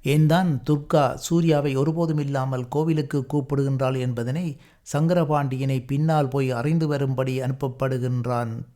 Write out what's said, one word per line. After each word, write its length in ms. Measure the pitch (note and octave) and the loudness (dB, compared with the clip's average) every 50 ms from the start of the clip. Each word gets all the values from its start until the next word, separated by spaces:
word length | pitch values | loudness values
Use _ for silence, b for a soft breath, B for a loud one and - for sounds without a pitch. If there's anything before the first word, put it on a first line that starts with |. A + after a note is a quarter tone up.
| - | 0
ஏன்தான் 460 | C3+ C#3+ D3+ D#3 D3+ E3 F3+ F#3+ F3 D3 A#2+ - | 2 4 4 6 6 4 4 4 2 0 -2 0
துர்கா 400 | - D3+ C#3+ D3 - - D#3 C#3 B2 - | 0 0 0 0 2 2 4 4 2 0
சூர்யாவை 600 | B2+ - - E3+ E3+ E3+ E3 D3+ C#3+ C#3+ D3 C3 | -4 -4 0 0 2 4 4 2 2 2 0 0
ஒருபோதும் 420 | C3 C3+ D#3 D#3+ E3 E3+ D#3+ D#3 | 2 0 0 0 -2 -2 -2 0
இல்லாமல் 500 | D3+ D3 C#3 C#3 C3+ C3 C3+ C3 B2+ B2 | -2 -2 -2 -2 -2 -2 -2 -4 -4 -6
கோவிலுக்கு 520 | B2 C#3+ D3 D#3 E3 D#3+ D#3 C#3 C#3 - C#3+ C3 | -4 -2 -2 0 2 0 0 0 -2 -2 -4 -2
கூப்பிடுகின்றாள் 720 | C3+ D3 D3 C3+ C3 D3 C#3 C#3 C#3 C3+ B2+ C3+ C3 C3+ C3 | 0 -2 -2 -2 0 0 0 0 0 0 0 0 0 0 0
என்பதனை 460 | B2+ B2+ A#2+ A#2+ A#2 B2 C3 E3 F3+ E3 C3+ b b b b b b | -2 -2 -2 -2 -4 -4 -4 -4 -4 -6 -8 b b b b b b
சங்கரபாண்டியனை 880 | - - D3 D#3 E3 F3+ F3+ D#3+ C#3+ D3+ D3 C#3+ C3+ C3 C3 C3+ C3+ C3+ C3 B2 | -6 -2 0 2 2 2 2 2 2 0 0 0 -2 -2 -2 -2 -2 -2 -2 -2
பின்னால் 420 | - C#3 C#3+ D#3 D#3+ D#3+ D3+ C#3+ | -2 -2 0 2 2 2 2 2
போய் 220 | C3 B2+ C#3 C3+ B2+ | 2 0 0 0 0
அறிந்து 360 | B2+ A#2 A#2 D3+ D#3+ E3+ D#3+ | -2 -2 0 0 2 2 2
வரும்படி 480 | D3+ D3 C#3 C#3+ C3 C3+ C3 C3 C3 C3 C3 | 0 0 0 0 -2 0 -2 -2 -2 -2 -2
அனுப்பப்படுகின்றான் 1120 | B2+ B2+ C3+ C3+ C#3+ C3 B2 - C3+ C3 C3 B2+ B2 B2+ B2+ B2 A#2 B2+ B2 A#2+ A#2+ A2+ A2 A#2+ B2 - _ | -2 -4 -4 -2 -4 -6 -4 -2 -2 -2 0 -2 -2 -2 -2 -2 -2 -2 -2 -2 -2 -4 -6 -10 -10 -14 _